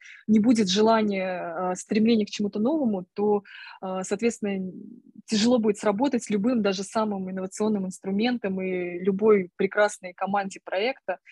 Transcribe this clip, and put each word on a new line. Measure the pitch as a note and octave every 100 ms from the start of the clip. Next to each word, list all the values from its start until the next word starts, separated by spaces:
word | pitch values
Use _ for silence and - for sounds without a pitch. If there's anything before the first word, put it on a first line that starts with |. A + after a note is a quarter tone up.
| - - -
не | G#3+
будет | G#3+ A3+ G3
желания, | F#3+ A3 A3+ G#3+ G3 F#3 F3+
а, | E3+ E3 F#3
стремления | F#3 - G#3+ A3 A3+
к | G3+
чему-то | - G#3 G#3
новому, | A3 D#4+ B3+ F#3+ F3+
то, | - G#3 G#3 G3+ - - -
а, | F#3+ F#3
соответственно, | F#3 G3 A#3 A3+ G3+ G3 F#3 - - - - - -
тяжело | G#3+ A3+ B3
будет | A3 G3+
сработать | A3 G3+ C#4 A#3+
с | -
любым, | G#3 G#3+ B3
даже | G3+ F#3+
самым | G3 A#3 G#3+ G3 F#3
инновационным | F#3+ F#3+ - G#3+ G#3
инструментом | F#3 - G3 G3 A#3 A#3+ G3 F#3+
и | F#3 F#3 F3 F3
любой | F#3 F#3+ A3 G#3 F3+ -
прекрасной | G3 G#3 G#3 - F3+
команде | F3+ F#3+ G#3 G3 -
проекта. | - F#3 A3+ C4+ - F3 _